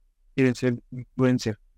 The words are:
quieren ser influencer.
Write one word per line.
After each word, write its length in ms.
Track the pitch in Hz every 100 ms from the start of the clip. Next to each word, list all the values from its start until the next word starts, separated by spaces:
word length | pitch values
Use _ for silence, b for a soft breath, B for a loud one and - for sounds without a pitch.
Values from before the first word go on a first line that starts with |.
| _ _ _
quieren 220 | - 131 120
ser 260 | 127 120 -
influencer. 680 | 127 123 - 127 127 - 104 _